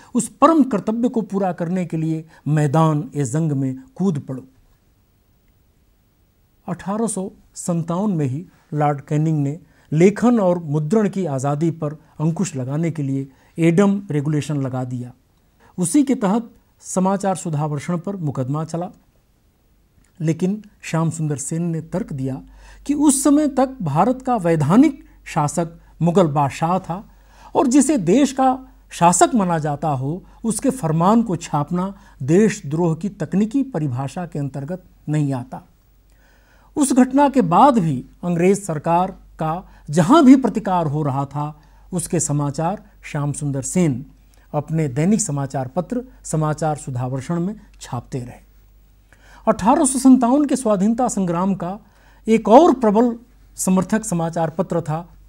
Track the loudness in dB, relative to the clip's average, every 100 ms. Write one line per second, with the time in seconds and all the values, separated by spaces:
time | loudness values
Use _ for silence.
0 | -8 -6 -4 2 4 4 2 0 -4 -2
1 | 0 -2 -4 -2 -2 -2 -4 -4 -4 -4
2 | -2 -4 -8 -10 -2 0 2 2 2 0
3 | -4 -6 -4 -2 -2 -2 -4 -6 -12 -4
4 | -2 -2 -6 -12 -14 _ _ _ _ _
5 | _ _ _ _ _ _ _ _ _ _
6 | _ _ _ _ _ _ -10 -10 -6 -4
7 | -4 -4 -8 -12 _ -12 -4 -4 -2 -2
8 | -2 0 -2 -4 -10 _ -10 -2 -2 -2
9 | -4 -2 0 0 -2 -4 _ _ -4 4
10 | 4 4 2 2 2 0 -2 -4 0 0
11 | 0 -2 -4 -2 -2 0 -2 -2 -8 -10
12 | _ -4 -2 -2 -4 -4 -6 -4 -4 -4
13 | -4 -4 -6 _ _ 0 2 4 4 2
14 | -2 -4 -2 -2 -2 -4 -4 -6 -6 -8
15 | -10 -16 _ _ _ _ _ -6 0 2
16 | 2 0 0 0 -4 _ _ _ -8 -2
17 | 0 0 -2 -4 -4 -4 -4 -6 -6 -6
18 | -6 -6 -6 -4 -4 -4 -6 -6 -8 -12
19 | _ _ _ _ _ _ _ _ _ _
20 | _ -6 -4 -2 -2 -4 -8 _ -6 -2
21 | -2 -2 -4 -6 -6 -6 -4 -6 -6 -8
22 | -8 -8 -6 -8 -12 -20 -20 -14 -4 0
23 | 2 2 4 4 2 0 -2 -2 -2 2
24 | 2 0 -2 0 2 2 4 6 6 2
25 | -14 -20 -8 -2 -2 -2 -6 -8 _ -2
26 | 2 4 4 2 -2 0 -2 -2 -4 -12
27 | -12 -20 _ -20 -6 0 4 4 4 2
28 | 2 4 4 2 0 0 -6 -20 -14 2
29 | 4 6 4 2 0 0 -2 -4 -2 -2
30 | -4 -6 -12 -10 -6 -2 -2 -2 -2 0
31 | 4 2 2 -4 -4 -4 -2 -4 -4 -8
32 | -20 -8 2 4 4 0 -6 -2 0 -2
33 | -6 -8 -4 -2 0 -2 -4 -4 -4 -4
34 | -6 -8 -10 -8 -8 -8 -10 -12 -14 _
35 | -6 -2 -2 -4 -8 -16 -20 _ _ _
36 | _ _ _ _ _ _ _ -2 0 4
37 | 4 4 2 2 2 6 6 4 0 -4
38 | -8 -10 -4 0 2 2 -2 -6 0 0
39 | 0 -6 -18 -8 -6 -6 -10 -18 -4 2
40 | 6 8 8 8 6 -4 -2 0 0 -2
41 | -2 -4 -4 -6 -8 -10 _ _ -10 -8
42 | -4 -4 -2 -2 -2 -4 -4 -6 -12 _
43 | -10 -6 -6 -4 -6 -6 -4 0 0 0
44 | -8 _ _ _ _ -8 -4 -2 -2 0
45 | 0 0 0 -4 -4 -6 -6 -6 -6 -6
46 | -8 -16 -6 -2 -2 -2 -4 -4 -6 -6
47 | -4 -6 -4 -4 -4 -8 -16 -20 -12 -10
48 | -8 -10 -10 -16 _ _ _ _ _ _
49 | _ _ _ -8 -2 0 4 4 4 4
50 | 6 6 6 2 2 0 0 2 2 0
51 | -2 -2 -2 0 0 -2 -4 -10 _ _
52 | _ _ 0 2 8 8 8 4 2 4
53 | 2 0 -12 _ _ -6 0 0 2 -2
54 | -2 -4 -2 -2 -4 -4 -4 -4 -4 -6
55 | -8 -14